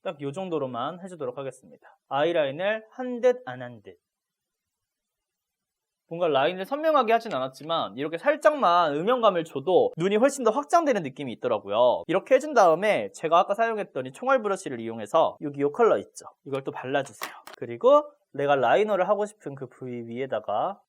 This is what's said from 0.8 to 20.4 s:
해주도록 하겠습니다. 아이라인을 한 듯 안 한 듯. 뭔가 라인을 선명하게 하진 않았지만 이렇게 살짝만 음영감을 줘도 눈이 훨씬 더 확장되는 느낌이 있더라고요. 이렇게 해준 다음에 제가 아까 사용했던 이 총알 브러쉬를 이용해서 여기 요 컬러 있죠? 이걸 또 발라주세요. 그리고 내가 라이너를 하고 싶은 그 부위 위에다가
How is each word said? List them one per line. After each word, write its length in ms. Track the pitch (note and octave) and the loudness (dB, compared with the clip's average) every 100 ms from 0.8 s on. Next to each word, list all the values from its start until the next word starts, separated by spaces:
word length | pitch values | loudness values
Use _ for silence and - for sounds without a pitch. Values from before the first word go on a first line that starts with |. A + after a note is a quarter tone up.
| C3+ F3 | -8 -10
해주도록 340 | F#3 F3 C3 B2 | -16 -10 -10 -8
하겠습니다. 600 | C3+ - F2+ - - _ _ | -12 -14 -20 -20 -20 _ _
아이라인을 720 | C#3 D#3+ E3+ C#3 C#3+ G3 A3 A3 | -2 0 0 -2 -2 -4 -4 -8
한 320 | - B3+ A#3+ | -10 -8 0
듯 220 | B3 B3 - | 0 0 -6
안 160 | B2+ | -12
한 220 | B2 A#2 | -14 -16
듯. 160 | G2+ F2+ _ _ _ _ _ _ _ _ _ _ _ _ _ _ _ _ _ _ _ _ _ | -20 -20 _ _ _ _ _ _ _ _ _ _ _ _ _ _ _ _ _ _ _ _ _
뭔가 180 | E3 F3 | -2 2
라인을 360 | C#3 D3+ F#3 F#3+ | 4 2 0 -6
선명하게 460 | C#4+ D#4+ D4 A3 | -2 2 2 4
하진 220 | A3+ A3+ | 2 0
않았지만 640 | C#3+ C3+ - D3 E3 G#2+ A2 | -4 -4 -8 -4 -2 -2 -4
이렇게 200 | D3 E3 | -6 -2
살짝만 800 | C4+ D4+ D#4 D4 G3 F3 E3 D3 | -2 2 2 4 4 4 4 0
음영감을 480 | F#3+ B3+ A3 F3+ | 0 2 2 2
줘도 480 | D#3+ C#3 C#3 E3+ A2 - | -4 -6 2 4 4 0
눈이 180 | F3+ G#3 | 0 2
훨씬 280 | C4+ C#4 A3+ | 2 2 0
더 60 | |
확장되는 520 | A#3+ C#4+ E4+ D4+ A3 | 0 2 2 2 -2
느낌이 300 | C#3+ - C#3 | -4 -8 -10
있더라고요. 720 | G#2 B2+ A2 G2 G#2 B2 F#2 F2 | -6 -2 -2 -2 2 4 2 -2
이렇게 280 | F3+ - C4+ | -4 2 2
해준 180 | D4+ | 2
다음에 580 | B3 F#3 D#3+ G#3+ E3 G2+ | 4 6 4 2 0 -2
제가 260 | - D#3+ E3+ | -6 2 2
아까 140 | F#3+ | 2
사용했던 540 | G3+ A3+ A3 F#3+ - B2+ | -2 -2 -2 -6 -8 -8
이 60 | |
총알 280 | C3 B3 C4+ | -6 0 0
브러쉬를 380 | G#3 F#3+ D3 A#2+ | 0 -4 -6 -8
이용해서 580 | A2+ A2+ G#2 E3 C3 - | -8 -8 0 2 2 0
여기 200 | D#3 C#3 | -10 -2
요 100 | C#3+ | -2
컬러 260 | C#3+ A3+ B2 | 2 2 2
있죠? 280 | - - - _ C#3+ | -2 -18 -20 _ -8
이걸 180 | C3+ | -8
또 80 | C3+ | -8
발라주세요. 600 | - B2+ C#3+ C3+ G#2 - - - - | -10 -4 -4 -4 -12 -16 -16 -20 -14
그리고 520 | A#2+ A#2 A#3+ D4 D4 _ _ | -12 0 4 4 2 _ _
내가 240 | C#3 C#3+ C#3+ | -4 0 2
라이너를 540 | A#2+ D#3+ G#3+ G3 F3+ | 4 4 2 0 0
하고 160 | G3+ G#3 | 0 -2
싶은 300 | _ D3+ C#3 | _ -14 -12
그 120 | C3+ | -16
부위 400 | _ B2+ A#2+ A#2 | _ -12 -10 -10
위에다가 720 | A#2 C3 A2+ | -8 -4 -6